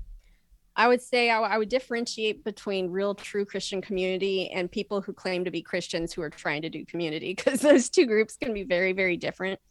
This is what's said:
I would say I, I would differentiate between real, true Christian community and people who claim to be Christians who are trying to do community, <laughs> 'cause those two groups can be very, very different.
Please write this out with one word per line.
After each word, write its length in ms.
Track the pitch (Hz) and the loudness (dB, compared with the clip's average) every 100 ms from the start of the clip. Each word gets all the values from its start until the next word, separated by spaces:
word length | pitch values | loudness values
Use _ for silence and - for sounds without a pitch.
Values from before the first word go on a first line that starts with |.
| - - _ _ _ _ _ | -14 -16 _ _ _ _ _
I 140 | - 233 | 2 4
would 140 | 247 | 4
say 260 | - 247 240 | 2 2 4
I, 80 | 226 | 4
I 200 | 220 220 | 2 0
would 100 | 214 | 0
differentiate 760 | 254 - 233 233 - 214 - | -2 -2 -4 -4 -2 -2 -2
between 440 | 220 202 - 196 185 | -6 -8 -4 -2 -2
real, 240 | 185 202 | 0 -2
true 300 | 202 - 208 | -2 -4 -4
Christian 380 | 202 190 - 190 | -2 -4 -4 -6
community 680 | - 185 185 185 196 190 180 | -4 -2 0 0 0 0 -2
and 200 | 190 180 | -4 -4
people 300 | 214 196 202 | -4 -4 -4
who 100 | 190 | -4
claim 320 | 185 185 180 | -6 -4 -2
to 60 | 180 | -2
be 100 | 170 | -4
Christians 540 | - 180 170 170 165 | -4 -4 -4 -4 -4
who 80 | - | -6
are 80 | 151 | -8
trying 320 | - 175 147 | -6 -4 -2
to 80 | 160 | -4
do 140 | 156 - | -8 -8
community, 480 | 170 165 156 - | -6 -4 -4 -6
<laughs> 20 | 196 | -4
'cause 240 | - 277 | 0 4
those 300 | 294 277 240 | 8 8 6
two 160 | - 269 | 4 4
groups 300 | 214 220 - | 4 2 -2
can 160 | 262 | -4
be 80 | 208 | -4
very, 300 | 185 175 185 | 0 2 2
very 240 | 185 185 170 | 2 0 0
different. 420 | - - 185 196 _ | -4 -4 -4 -6 _